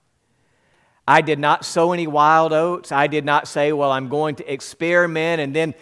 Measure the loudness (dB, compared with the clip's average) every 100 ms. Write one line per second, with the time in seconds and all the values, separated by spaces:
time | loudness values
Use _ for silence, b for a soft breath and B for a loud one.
0 | _ _ _ _ _ _ _ _ _ _
1 | 2 2 2 0 0 0 -2 0 0 0
2 | -2 2 4 4 4 0 0 -4 -4 0
3 | 0 0 0 0 0 -2 0 0 0 -2
4 | -4 -4 -4 -6 -10 -10 -12 -6 0 2
5 | 2 0 -2 -2 -2 -2 -4 B